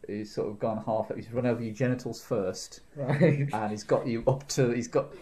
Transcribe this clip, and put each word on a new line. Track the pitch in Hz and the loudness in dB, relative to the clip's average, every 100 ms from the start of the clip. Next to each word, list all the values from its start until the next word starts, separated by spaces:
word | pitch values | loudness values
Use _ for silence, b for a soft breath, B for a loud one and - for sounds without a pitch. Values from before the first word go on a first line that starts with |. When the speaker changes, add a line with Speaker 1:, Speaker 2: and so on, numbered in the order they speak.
| - | -8
Speaker 1:
He's | 104 104 | -8 -6
sort | - - | -4 -6
of | 104 | -2
gone | 113 107 | -4 -2
half. | 117 110 110 | -2 -2 -2
He's | - 101 | -6 -4
run | 120 | -2
over | 123 117 | 0 0
your | 113 | -2
genitals | 104 127 123 120 110 | 0 0 0 -4 -10
first, | - 117 92 - - - - | -2 0 0 -4 -12 -16 -16
Speaker 2:
Right. | 143 131 143 165 143 139 | -6 -2 6 6 6 0
Speaker 1:
and | 107 107 | 0 -2
he's | 107 | -4
got | - 131 127 | 0 2 2
you | 113 | 2
up | 117 139 - | 2 0 -2
to. | - 123 | 2 4
He's | 123 113 | 2 2
got. | 143 135 - | 0 0 -8